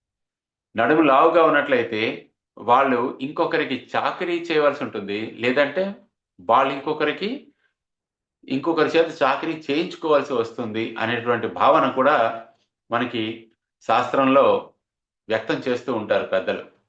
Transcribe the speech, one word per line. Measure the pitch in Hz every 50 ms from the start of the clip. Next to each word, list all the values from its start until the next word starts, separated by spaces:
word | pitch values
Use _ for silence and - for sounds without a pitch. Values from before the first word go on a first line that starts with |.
| _ _ _ _ _ _ _ _ _ _ _ _ _ _ -
నడుము | 107 117 127 156 160
లావుగా | 156 139 131 139 160 165 165 170
ఉన్నట్లయితే | 160 156 143 143 139 143 135 120 113 - - - 110 269 - - - _ _ _ _ _ _ -
వాళ్ళు | 104 110 120 135 139 135 123 120 120 - - -
ఇంకొకరికి | 135 143 - 175 165 143 165 151 147 131 131 - - - -
చాకరీ | 117 113 147 151 - 185 170 175 170
చేయవలసి | 170 - 160 151 147 143 135 - 131
ఉంటుంది, | 113 - 107 98 98 101 107 113 120
లేదంటే | - - 117 127 127 143 143 135 - 185 190 196 202 - _ _ _ _ _ _ _ _
వాళ్ళు | 92 98 113 131 139 139 143
ఇంకొకరికి, | 147 - 156 151 156 151 147 139 - 185 214 269 302 - _ _ _ _ _ _ _ _ _ _ _ _ _ _ _ _ _ _ _ - -
ఇంకొకరి | 131 139 139 165 160 160 147 135
చేత | - 160 165 160 - -
చాకరీ | 143 131 139 139 160 165 156 156 - -
చేయించుకోవాల్సి | 139 156 175 - - - - 156 147 139 131 131
వస్తుంది | 135 117 113 113 - - 123 107 104 110 113 110 - -
అనేటువంటి | 113 113 120 113 117 120 120 110 110
భావన | 98 87 - 107 131 156 156 139 127
కూడా | - 131 131 143 151 123 113 117 117 113 - _ _ _ _ _ _ _ _ -
మనకి | 113 120 127 120 - 113 107 110 113 - - _ _ _ _ _ _ _ -
శాస్త్రంలో | - 113 120 - - - 139 135 131 135 139 123 107 - - - - _ _ _ _ _ _ _ _ _ _ _ -
వ్యక్తం | 110 110 - - 156
చేస్తూ | 135 127 131 123 120 - 135 123
ఉంటారు | 110 104 101 107 95 -
పెద్దలు. | - - - - - - - - - _ _ _